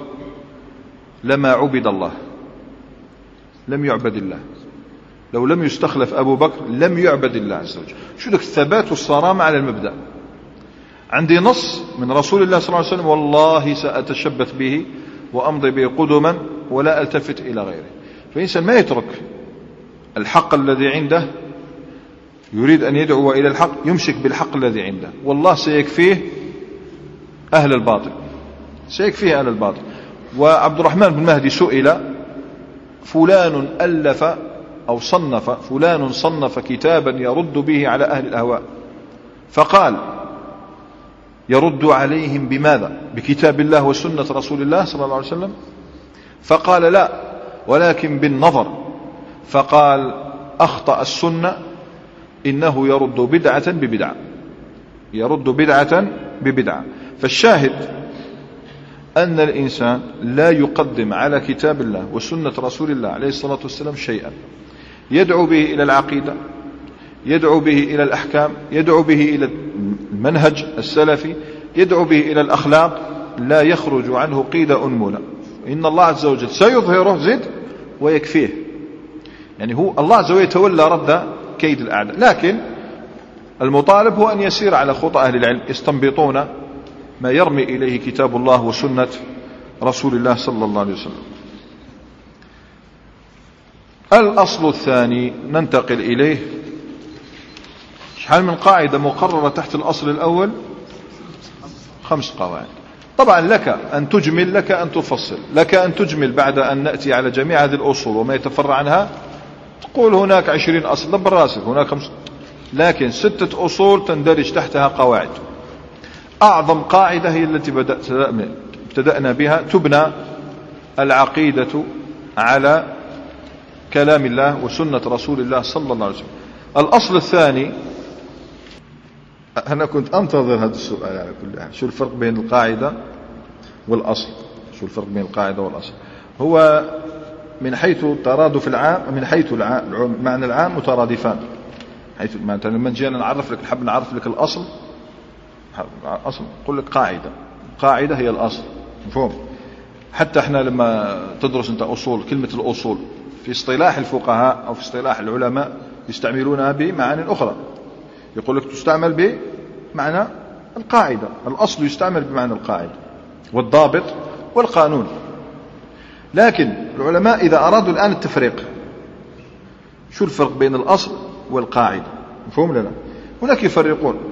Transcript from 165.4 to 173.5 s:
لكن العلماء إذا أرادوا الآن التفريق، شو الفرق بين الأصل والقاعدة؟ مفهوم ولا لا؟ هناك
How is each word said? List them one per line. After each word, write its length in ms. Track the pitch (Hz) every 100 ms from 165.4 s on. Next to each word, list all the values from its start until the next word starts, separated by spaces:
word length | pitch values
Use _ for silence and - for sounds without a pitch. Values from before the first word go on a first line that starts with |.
| - - - - - - - - -
لكن 400 | 170 226 - 120 - - 131
العلماء 480 | 139 170 214 220 175
إذا 120 | 156
أرادوا 360 | 160 220 185
الآن 180 | 170 202
التفريق، 520 | 190 147 147 123 - - - - - - - - - - - - - - - -
شو 140 | - 190
الفرق 320 | 143 135 127
بين 180 | 135 131
الأصل 360 | - 190 - - - - -
والقاعدة؟ 520 | 127 117 127 110 95 - - - - -
مفهوم 220 | 143 170
ولا 100 | 127
لا؟ 120 | 101 - - - - -
هناك 220 | 254